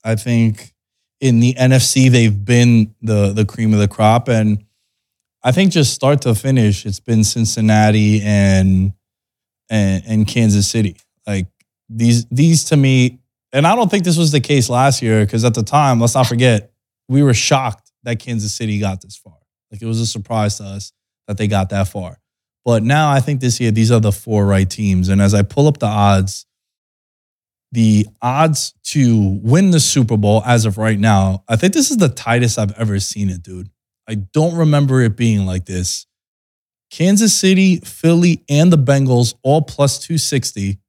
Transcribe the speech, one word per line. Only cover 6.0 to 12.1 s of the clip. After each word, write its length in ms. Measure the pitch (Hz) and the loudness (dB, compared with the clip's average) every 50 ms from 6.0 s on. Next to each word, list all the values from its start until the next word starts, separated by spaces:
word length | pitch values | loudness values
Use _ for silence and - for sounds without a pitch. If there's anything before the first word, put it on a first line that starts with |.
| - 135 147 139 - | 0 0 0 0 0
to 120 | 131 113 | -2 -2
finish, 500 | 104 - 135 135 127 110 104 101 - - | -2 0 0 0 2 2 2 0 -2 -4
it's 140 | 107 95 - | -10 -10 -10
been 240 | _ - 117 110 107 | _ -2 0 0 0
Cincinnati 1000 | 101 - 117 113 104 - 117 110 110 107 107 107 107 107 107 107 104 107 107 | 0 0 -4 -4 -4 -2 -2 0 2 4 4 4 4 2 2 2 2 2 0
and, 720 | 101 104 104 101 98 98 95 95 95 95 95 92 95 98 95 _ _ _ _ _ _ _ _ _ _ _ _ _ _ _ | 0 0 0 2 2 2 2 2 2 2 2 0 0 -2 -4 _ _ _ _ _ _ _ _ _ _ _ _ _ _ _
and, 340 | 110 107 101 98 95 95 - | -2 -2 0 0 -2 -4 -4
and 220 | 113 110 107 107 | -4 -2 -2 -2
Kansas 420 | 98 - 123 117 107 101 101 98 - | 0 0 0 2 2 2 2 0 -2
City. 280 | - 117 107 95 82 _ _ _ _ _ _ | -2 -2 -2 -2 -4 _ _ _ _ _ _
Like, 220 | 107 101 95 90 - _ _ _ _ _ _ _ _ | -8 -6 -6 -6 -8 _ _ _ _ _ _ _ _
these, 380 | 113 113 117 117 | -6 -2 2 2